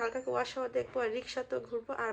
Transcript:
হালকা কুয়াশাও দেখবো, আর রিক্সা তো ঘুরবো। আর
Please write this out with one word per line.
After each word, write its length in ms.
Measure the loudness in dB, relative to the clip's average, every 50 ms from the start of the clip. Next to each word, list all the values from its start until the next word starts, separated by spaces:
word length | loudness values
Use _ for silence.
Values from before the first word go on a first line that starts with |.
হালকা 180 | 4 2 0 0 0
কুয়াশাও 420 | 2 2 2 2 2 0 -2 -2 0 0 0
দেখবো, 200 | 0 0 0 2 2
আর 60 | 2 2 0
রিক্সা 240 | -2 -2 -4 -4 -2 0
তো 40 | 0 -2 -2 0
ঘুরবো। 240 | -2 -4 -2 -2 -2 -2 0
আর 60 | 0